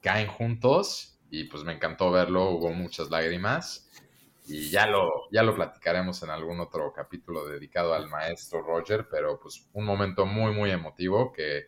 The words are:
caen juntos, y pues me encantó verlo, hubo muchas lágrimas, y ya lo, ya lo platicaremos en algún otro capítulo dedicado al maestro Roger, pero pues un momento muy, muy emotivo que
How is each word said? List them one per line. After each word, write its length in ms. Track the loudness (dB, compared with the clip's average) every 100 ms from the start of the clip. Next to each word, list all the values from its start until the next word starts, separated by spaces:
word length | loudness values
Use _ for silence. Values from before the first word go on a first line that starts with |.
caen 260 | 2 2 0
juntos, 920 | -2 -2 2 4 4 2 -6 -12 _ _
y 160 | -10 -10
pues 180 | -8
me 100 | -8
encantó 380 | -4 -4 2 4
verlo, 400 | 4 4 4 4
hubo 180 | 2 0
muchas 380 | -2 -6 -6 -2
lágrimas, 720 | 0 0 0 0 -2 -4 -14 _ -20 _ _ _ _ -14
y 220 | -10 0
ya 160 | 4 4
lo, 380 | 4 4 0 0
ya 100 | 4
lo 140 | 4 4
platicaremos 680 | -2 -2 0 0 0 -6
en 80 | -8
algún 300 | -8 -6 -6
otro 340 | -6 -6 -6
capítulo 540 | -8 -12 -14 -8 -8 -8
dedicado 480 | -10 -6 -2 2 0
al 120 | -2
maestro 540 | -6 -6 -6 -6 -8
Roger, 460 | -2 -2 0 -2 0
pero 300 | -2 -2 -4
pues 280 | -8 -18 _
un 120 | -6 -2
momento 420 | 0 0 2 0
muy, 260 | 2 2
muy 160 | 2 2
emotivo 640 | 0 -4 -4 2 2 2
que 300 | -2 -4 -4